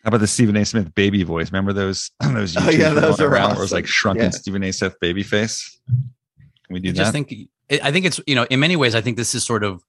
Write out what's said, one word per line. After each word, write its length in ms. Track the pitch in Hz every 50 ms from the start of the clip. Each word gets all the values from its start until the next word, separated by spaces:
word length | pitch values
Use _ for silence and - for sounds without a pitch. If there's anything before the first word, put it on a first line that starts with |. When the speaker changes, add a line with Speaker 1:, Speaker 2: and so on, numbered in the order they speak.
| _
Speaker 1:
about 160 | 113 104 110
the 60 | 107
Stephen 280 | 104 - - 123 107 104
A 80 | 107 104
Smith 300 | - - 113 95 80 -
baby 260 | 104 98 101 101 101 90
voice? 280 | 85 85 82 82 80
Remember 220 | 90 95 98 98 98
those, 360 | 98 98 95 95 - - - _
<clears throat> 40 | _
those 360 | - 143 131 113 104 90 80
Speaker 2:
Oh, 120 | 151 - -
yeah, 180 | 156 156 160 156
Speaker 1:
YouTubes 120 | 151 147
Speaker 2:
those 160 | 151 160 -
Speaker 1:
going 120 | - - -
Speaker 2:
are 40 | -
Speaker 1:
around 160 | 98 98 104
where 80 | 104
it 20 | -
was, 60 | 98
Speaker 2:
awesome. 100 | - 98
Speaker 1:
like, 120 | 90 -
shrunken 360 | - - - - 107 98 113 117
Speaker 2:
Yeah. 60 | 117
Speaker 1:
Stephen 320 | 120 - - 101 98 98 98
A 100 | 95 92
Smith 260 | - 101 92 - _
baby 220 | 87 87 87 98
face? 580 | 98 - 104 104 110 113 - - - - - _ _
Can 840 | - 123 123 131 - - _ _ _ _ _ - _ _ _ _ _ 92
we 60 | 92
do 100 | 92 90
Speaker 3:
I 20 | 85
Speaker 1:
that? 40 |
Speaker 3:
just 140 | - 95 110
think, 220 | - 147 139 - 113 104 - _ _ _ _ _
I, 100 | 139 147 -
I 80 | 139
think 140 | 147 185 185
it's, 140 | 180 - - -
you 80 | - 139
know, 120 | 123 120 -
in 100 | 131 131
many 160 | 147 165 180
ways, 200 | 165 135 120 110
I 60 | 117
think 140 | 104 123 113
this 200 | 113 117 - -
is 100 | 120 -
sort 180 | - 117 107 104
of 200 | 101 95 87 _